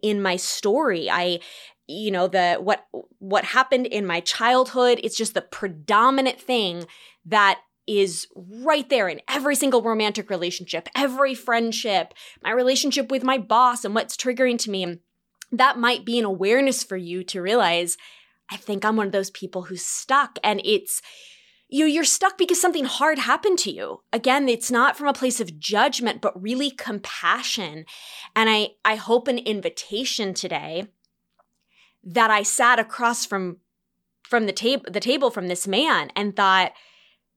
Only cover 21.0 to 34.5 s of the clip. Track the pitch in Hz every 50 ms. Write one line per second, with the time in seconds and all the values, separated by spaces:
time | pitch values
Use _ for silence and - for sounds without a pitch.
21 | - - - - - - - _ _ _ _ _ _ - 262 285 311 311 285 339
22 | 294 - - - - - - - 359 359 359 359 370 359 311 311 262 262 - -
23 | 277 311 311 269 247 240 262 - - 415 359 339 - 202 - 87 101 71 - -
24 | _ - - 226 240 254 262 285 277 254 233 233 - - 247 233 262 277 277 -
25 | 294 285 269 - 262 254 240 - 202 170 156 151 - 190 208 208 247 285 - -
26 | 240 214 - - 220 196 - 185 190 220 254 254 285 277 254 - - 233 208 196
27 | - - - - 175 170 208 247 247 - - 226 185 151 151 160 156 - - -
28 | - - - - - - - 214 220 220 214 214 214 - _ _ - 220 214 214
29 | - 226 233 247 233 285 240 247 - 214 214 196 180 165 - - - - 202 226
30 | 262 254 - 233 208 190 180 - - 175 165 143 151 156 160 180 208 - _ _
31 | _ _ _ _ _ _ _ _ _ _ _ _ _ _ _ _ _ _ _ _
32 | - 180 170 240 226 220 214 208 202 - - - 240 240 247 226 220 220 - -
33 | 240 233 - - - - 202 190 185 180 170 _ _ _ _ _ _ _ _ _
34 | _ _ _ _ _ - 240 233 220 196